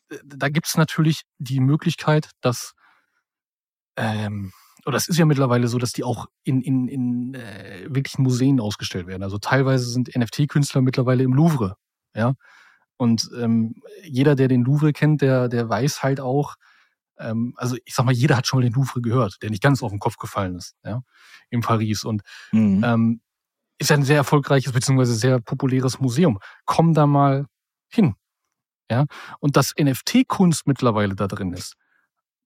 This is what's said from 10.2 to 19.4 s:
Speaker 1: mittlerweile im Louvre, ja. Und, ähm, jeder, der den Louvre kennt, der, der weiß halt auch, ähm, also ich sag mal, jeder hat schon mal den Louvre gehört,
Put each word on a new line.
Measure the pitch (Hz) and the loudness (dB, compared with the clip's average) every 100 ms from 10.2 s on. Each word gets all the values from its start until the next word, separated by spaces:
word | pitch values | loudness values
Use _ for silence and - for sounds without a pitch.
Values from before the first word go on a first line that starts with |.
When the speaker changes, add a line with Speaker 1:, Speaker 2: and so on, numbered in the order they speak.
| 117 - 147 151 139 139 | -2 -2 0 0 0 2
Speaker 1:
mittlerweile | 127 131 123 127 | 2 2 2 2
im | 131 | 2
Louvre, | 131 165 143 95 - _ _ _ 107 | 4 4 2 -2 -6 _ _ _ -4
ja. | 120 135 _ - _ _ _ - | -2 -2 _ -20 _ _ _ -2
Und, | 120 113 - 123 | 0 0 -2 -4
ähm, | 117 113 113 - - - | 0 0 0 -6 -20 -20
jeder, | 175 127 147 | -6 0 2
der | 135 131 | 4 4
den | 127 | 2
Louvre | 123 147 151 | 2 2 2
kennt, | 143 151 151 | 2 0 2
der, | 135 131 123 | 2 2 0
der | 120 113 | -2 -2
weiß | 113 143 - | -2 -2 -2
halt | 135 139 | -2 -2
auch, | 131 139 143 - _ _ _ _ _ - | -2 -2 -4 -10 _ _ _ _ _ -14
ähm, | 117 113 120 - | -8 -4 -4 -6
also | 123 127 - | -6 -6 -6
ich | |
sag | - 123 | -2 0
mal, | |
jeder | 123 135 110 | 2 2 0
hat | - | 0
schon | 135 | 0
mal | |
den | 123 | 0
Louvre | 120 131 127 | 0 -2 -4
gehört, | 120 127 101 - | -2 0 -2 -4